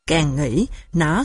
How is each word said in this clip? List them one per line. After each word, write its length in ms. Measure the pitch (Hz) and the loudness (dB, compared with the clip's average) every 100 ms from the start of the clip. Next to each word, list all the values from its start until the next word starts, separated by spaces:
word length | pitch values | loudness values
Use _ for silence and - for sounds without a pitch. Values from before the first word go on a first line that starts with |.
| - | -2
Càng 300 | 160 151 135 | 0 2 0
nghĩ, 300 | 139 131 247 - - | 0 0 -2 -6 -4
nó 320 | 170 151 185 | 0 0 0